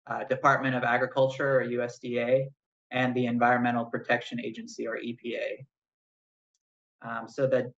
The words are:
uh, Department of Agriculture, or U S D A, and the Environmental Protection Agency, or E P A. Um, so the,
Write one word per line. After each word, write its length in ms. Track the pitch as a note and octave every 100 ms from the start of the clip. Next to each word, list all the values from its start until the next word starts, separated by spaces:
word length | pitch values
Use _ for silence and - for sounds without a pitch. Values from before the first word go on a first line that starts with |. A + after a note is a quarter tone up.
| -
uh, 160 | A2+
Department 520 | G#2+ B2+ C#3+ C3 C3+ B2+
of 80 |
Agriculture, 720 | A#2+ B2 B2+ C#3 C3+ C3+ C#3+ C3
or 60 |
U 200 | A#2+ A#2+
S 160 | A#2+ -
D 220 | B2 A#2+
A, 280 | A#2+ C3 C#3 - _ _ _
and 240 | B2+ B2+
the 120 | B2 B2
Environmental 600 | A#2+ A#2+ B2 A#2+ A#2+ A2+
Protection 520 | B2 - A#2+ - A#2+
Agency, 480 | A2+ A2+ A2+ - A#2
or 100 | A2+
E 160 | A#2+
P 220 | A#2+ A#2+ A2
A. 300 | A2 G#2 C3 _ _ _ _ _ _ _ _ _ _ _ _ _ A#2
Um, 220 | A2+ A2+
so 180 | - C3
the, 260 | C3 A#2+